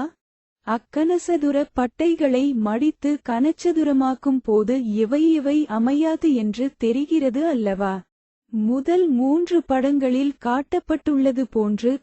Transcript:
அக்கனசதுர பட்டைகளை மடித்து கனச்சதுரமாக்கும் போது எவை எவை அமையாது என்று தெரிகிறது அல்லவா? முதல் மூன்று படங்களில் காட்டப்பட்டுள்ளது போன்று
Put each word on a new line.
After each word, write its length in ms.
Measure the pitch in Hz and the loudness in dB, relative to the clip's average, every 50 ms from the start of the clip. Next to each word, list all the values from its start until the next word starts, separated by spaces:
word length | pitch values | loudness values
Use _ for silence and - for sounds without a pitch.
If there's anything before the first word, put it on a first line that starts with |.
| 262 320 - _ _ _ _ _ _ _ _ _ _ - | -2 -6 -10 _ _ _ _ _ _ _ _ _ _ -6
அக்கனசதுர 920 | 220 233 - _ - 285 311 330 359 349 - - 349 330 294 285 277 277 294 - _ | -6 -6 -6 _ -4 -2 0 0 0 0 0 0 -2 0 0 0 0 0 -2 -2 _
பட்டைகளை 680 | - 247 240 - _ 311 339 330 330 320 277 254 254 269 285 269 | -4 -4 -4 -2 _ 0 0 0 2 0 0 2 2 0 0 0
மடித்து 560 | 226 214 208 214 226 277 311 311 - - 285 294 285 - | 0 -2 -2 -2 0 0 -2 -2 -2 -4 -4 -4 -2 -4
கனச்சதுரமாக்கும் 1120 | - 247 233 254 311 330 - - 349 339 320 311 294 285 269 262 262 262 - - 277 269 262 - | -6 -2 0 0 0 0 0 -2 -2 0 0 0 2 2 2 2 0 -2 -2 -2 -2 -2 0 0
போது 320 | - 214 214 214 202 247 269 254 220 208 | 2 2 2 2 2 0 -2 -2 -2 0
எவை 240 | 214 220 214 254 294 311 330 320 | 0 0 0 2 2 2 2 2
எவை 220 | 311 254 277 294 302 302 | 2 0 0 0 0 0
அமையாது 640 | - 214 220 226 240 277 294 320 320 320 320 - 330 277 | 0 -2 0 0 2 2 2 2 0 0 0 0 2 2
என்று 300 | 240 214 214 202 226 254 277 - _ | 2 0 -2 -2 -2 -4 -4 -4 _
தெரிகிறது 640 | - 226 233 262 294 302 320 320 277 262 214 269 311 | -2 0 0 0 0 0 0 2 2 0 0 0 0
அல்லவா? 460 | 339 302 240 214 202 196 185 202 196 190 190 180 _ _ _ _ _ _ _ _ _ - | 0 0 0 0 -2 -2 -2 -2 -4 -4 -6 -8 _ _ _ _ _ _ _ _ _ -4
முதல் 520 | 220 214 220 247 269 269 330 339 359 370 330 | -2 0 0 0 0 0 0 2 2 2 2
மூன்று 480 | 269 240 254 269 285 339 349 349 359 339 | 2 2 2 2 2 0 0 0 0 -2
படங்களில் 720 | - - 269 262 254 277 285 285 269 254 247 254 277 285 277 - | 0 0 -2 0 2 2 0 0 0 0 0 0 0 -2 -4 -4
காட்டப்பட்டுள்ளது 1040 | - 240 240 269 285 - - 359 - - 320 294 - 311 294 269 269 269 254 240 269 - | -4 -2 -2 -2 -2 -2 -4 -4 -2 -2 -4 -2 -2 -2 0 2 2 2 0 0 -4 -2
போன்று 420 | - 220 214 208 214 208 - 240 269 277 | -2 -2 -2 0 -2 0 0 -2 -2 -2